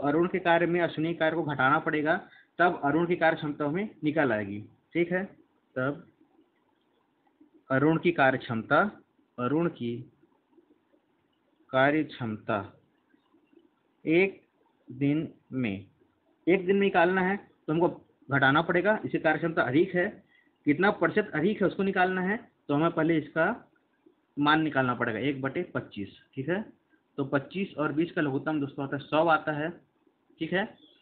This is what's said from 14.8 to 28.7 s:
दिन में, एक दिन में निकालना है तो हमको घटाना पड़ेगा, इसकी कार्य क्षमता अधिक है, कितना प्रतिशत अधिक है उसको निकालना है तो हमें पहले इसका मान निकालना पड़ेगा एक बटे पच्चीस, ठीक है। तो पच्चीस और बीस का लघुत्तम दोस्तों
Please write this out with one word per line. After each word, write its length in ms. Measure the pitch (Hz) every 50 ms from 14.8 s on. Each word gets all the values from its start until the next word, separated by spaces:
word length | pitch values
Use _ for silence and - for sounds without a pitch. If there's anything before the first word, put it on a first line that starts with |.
| _
दिन 400 | - 131 123 143 143 147 156 165 160 - _ _ _ 127
में, 320 | 131 123 110 98 98 101 - _ _ _ _ _ _ _ _ _ _ _
एक 180 | 160 180 190 180
दिन 100 | 180 196
में 60 | 202
निकालना 400 | 202 196 - 180 165 175 190 190
है 140 | 180 185 196
तो 360 | 202 - - _ _ _ - 156
हमको 140 | 165 170 160 - - - _ _ _ _ -
घटाना 320 | 139 139 139 135 139 156
पड़ेगा, 380 | 165 175 175 180 170 202 220 - -
इसकी 140 | - - 151
कार्य 180 | 131 160 156
क्षमता 240 | 156 165 170 165 175 120
अधिक 320 | 123 127 156 185 190 -
है, 120 | 180 175 214 - - - _ _ _ _ _ _ _ _
कितना 260 | 147 143 143 180 208 202
प्रतिशत 380 | - 170 160 - 208 202 - -
अधिक 260 | 151 151 202 214 -
है 60 | 196
उसको 160 | 160 - - 196
निकालना 380 | 196 196 190 180 185 185 185
है 160 | 180 185 208 233 - - _ _ _
तो 60 | - 143
हमें 180 | 143 160 170
पहले 260 | 165 165 156 151 170
इसका 380 | 156 139 - - 160 160 190 247 - - _ _ _ _ _ _ _ _ _ _ _ _ _ _
मान 240 | - 143 147 151 160
निकालना 320 | 156 151 - 135 131 123 123
पड़ेगा 240 | 113 120 117 110 107
एक 220 | 120 143 143 131
बटे 200 | 131 135 - 175 175 - -
पच्चीस, 420 | 127 - - - 101 98 95 - - _ _ _
ठीक 140 | 135 131 147
है। 120 | 175 208 226 - - _ _ _ _ _ _ _ _
तो 60 | - 139
पच्चीस 480 | 135 147 139 143 - - 185 196 - -
और 160 | 135 151 151 139
बीस 180 | 151 170 165
का 100 | - 180
लघुत्तम 380 | 156 143 131 143 135 156 156 151
दोस्तों 260 | 139 135